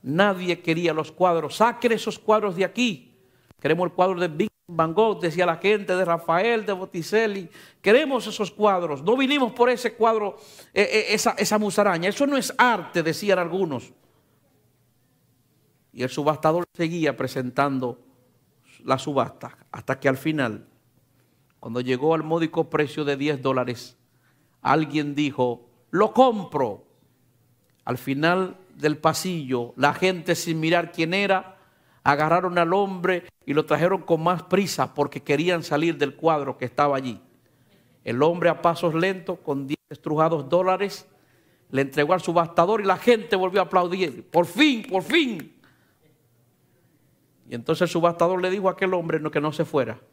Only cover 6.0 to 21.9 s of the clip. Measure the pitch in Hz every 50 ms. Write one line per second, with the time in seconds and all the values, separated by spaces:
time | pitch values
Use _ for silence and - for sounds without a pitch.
6 | 190 170 170 165 165 - 165 175 196 233 233 226 208 185 202 185 185 185 - 180
7 | 160 - - 220 226 220 202 196 180 160 - - - - _ _ - 190 214 269
8 | 311 277 277 240 202 220 214 - 214 170 - - 208 208 196 180 175 160 147 131
9 | 147 180 233 262 269 254 285 294 262 226 - - 240 247 254 233 - 240 - -
10 | 220 226 226 220 208 196 - - - - - - - _ _ 185 202 - - 220
11 | 196 170 202 - - 233 - - 208 - 208 214 214 202 185 - 208 202 180 165
12 | 170 190 202 - 285 277 285 269 220 - - - 233 247 233 196 170 - - 175
13 | 160 160 156 - 208 202 190 180 175 165 160 190 196 165 143 117 - - _ _
14 | _ _ _ _ _ _ _ _ _ _ _ _ _ _ _ _ _ _ _ _
15 | _ _ _ _ _ _ _ _ _ _ _ _ _ _ _ _ _ _ _ 120
16 | 123 127 - - 143 151 151 143 - 160 160 175 175 _ _ - 170 160 170 175
17 | 156 147 127 - 131 127 - 139 127 123 123 - 139 143 139 131 127 123 117 -
18 | _ _ _ _ _ _ _ _ _ _ _ _ _ _ - - - - 131 131
19 | - 156 143 135 117 110 - - - 120 - _ _ _ - - - - 135 135
20 | - 139 131 131 - 160 156 151 135 117 104 107 - _ _ _ _ _ _ _
21 | _ _ _ _ _ _ _ _ _ _ _ _ - 123 113 123 127 127